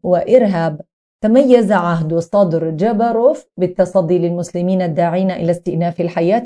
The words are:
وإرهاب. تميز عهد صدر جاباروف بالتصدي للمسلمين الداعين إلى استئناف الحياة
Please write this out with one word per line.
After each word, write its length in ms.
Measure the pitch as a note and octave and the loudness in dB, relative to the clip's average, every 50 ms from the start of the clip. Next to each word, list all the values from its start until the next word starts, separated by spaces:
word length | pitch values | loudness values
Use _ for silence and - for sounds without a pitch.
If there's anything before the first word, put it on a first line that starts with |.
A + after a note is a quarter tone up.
وإرهاب. 800 | - F3+ F3+ E3+ - - A#3 B3+ A#3 G3+ F#3+ E3 E3 D#3+ D3+ D3+ - _ _ _ _ _ _ - | -2 0 0 0 2 4 4 4 4 4 0 -2 -2 -4 -4 -8 -14 _ _ _ _ _ _ -4
تميز 520 | - G#3+ A3+ C4 D4 B3+ B3 A#3+ A3 F#3+ | 0 2 4 4 6 6 4 4 4 4
عهد 460 | G#3 F3+ F3 F3 E3+ E3 D#3 D#3 E3 E3+ | 0 0 0 0 -2 -2 -2 -2 -2 -4
صدر 520 | E3 - - G3+ G3 E3+ D#3 E3 D#3+ D#3+ | -4 -2 0 0 2 2 0 -2 -2 -4
جاباروف 760 | D#3+ D3+ F#3+ A#3 A3+ G#3 A3+ A#3 A3+ A3 A#3+ C#4+ D#4 - - _ - | -4 -2 -2 -2 0 0 0 0 0 2 2 2 2 0 -8 _ -6
بالتصدي 640 | - F3+ F3+ - - F#3 F3+ - F#3+ F3+ D#3 F3+ F3 | -4 -4 -4 0 -2 -2 0 0 -2 0 0 0 0
للمسلمين 640 | E3 E3+ F3 F3 E3+ - - F3 F3 F3+ F#3+ F#3 | 0 -2 -4 -4 -8 -6 -6 -4 -2 -2 -2 -2
الداعين 480 | F3+ E3+ D3+ D#3+ E3+ E3+ E3 F#3 F#3+ F#3+ | -2 -2 -2 -2 -2 0 0 -2 -2 -2
إلى 200 | F3+ - E3+ E3 | -2 -2 -2 -4
استئناف 500 | E3+ E3+ - F3 D#3+ D#3+ E3+ F3 E3+ - | -4 -4 -4 -6 -4 -2 -2 -4 -4 -4
الحياة 420 | E3+ E3+ - F3 E3 F3 G#3 A#3+ A#3+ | -6 -4 -2 -2 -2 0 0 -2 -2